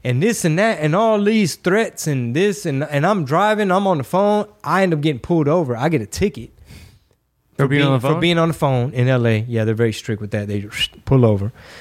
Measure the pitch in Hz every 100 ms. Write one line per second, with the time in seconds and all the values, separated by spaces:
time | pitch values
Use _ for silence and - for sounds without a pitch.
0 | 127 123 214 - 165 160 220 156 151 180
1 | 226 214 208 220 175 - - 202 220 -
2 | 160 135 120 139 208 196 170 135 147 143
3 | 170 208 131 165 208 214 202 185 196 160
4 | 127 180 202 208 208 - 143 180 190 156
5 | 156 127 - 170 143 180 139 113 156 147
6 | 104 - 202 - 120 - - - - -
7 | _ _ _ _ _ - 139 143 139 131
8 | 135 160 170 165 165 156 143 127 123 127
9 | 123 127 117 107 120 113 110 110 117 104
10 | - 104 104 107 101 101 101 - - -
11 | - 135 117 98 104 - - -